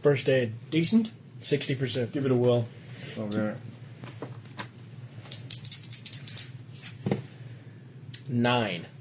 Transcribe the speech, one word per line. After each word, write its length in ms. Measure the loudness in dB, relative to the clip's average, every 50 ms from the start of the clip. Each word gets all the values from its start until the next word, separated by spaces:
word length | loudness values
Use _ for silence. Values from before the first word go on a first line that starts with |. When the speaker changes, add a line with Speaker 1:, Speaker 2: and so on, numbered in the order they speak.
Speaker 1:
First 280 | 6 6 6 6 6 6
aid. 240 | 6 6 6 2 -2 -6 -4 0
Speaker 2:
Decent? 400 | 2 4 6 6 6 6 4 4 -2 -12 -18 -16 -12 -6
Speaker 1:
Sixty 340 | 0 2 2 2 2 2 0
percent. 380 | 2 0 0 2 0 0 0 0
Speaker 2:
Give 120 | 2 4
it 60 | 6
a 40 | 6
whirl. 320 | 6 8 8 8 6 4 2 -4 -14 -16 -14 -12 -10 -10 -8 -4
Speaker 3:
Okay. 360 | -4 -2 0 2 2 2 0 0 -4 -8 -12 -14 -14 -14 -16 -14 -14 -12 -12 -10 -10 -10 -10 -10 -12 -14 -12 -10 -8 -8 -8 -10 -16 -16 -16 -14 -14 -14 -14 -14 -12 -10 -10 -10 -8 -6 -6 -6 -4 -4 -6 -8 -8 -8 -8 -10 -8 -8 -10 -10 -8 -8 -8 -6 -6 -8 -10 -12 -14 -14 -14 -14 -12 -12 -12 -10 -4 -2 0 0 -2 -4 -10 -14 -14 -14 -14 -14 -16 -16 -16 -18 -18 -18 -16 -16 -16 -14 -14 -14 -12 -6
Speaker 1:
Nine. 580 | 0 2 4 4 6 6 4 4 2 0 -4 -6 -10 -14 -14